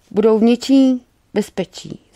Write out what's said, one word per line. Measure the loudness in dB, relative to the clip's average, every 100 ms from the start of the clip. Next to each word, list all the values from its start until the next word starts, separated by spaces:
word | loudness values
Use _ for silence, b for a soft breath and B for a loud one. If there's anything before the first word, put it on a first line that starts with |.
| _
Budou | -2 0 2
v |
něčí | 2 0 0 2 2 0 _ _ _
bezpečí, | -8 -8 -8 -12 -14 -18 -20 _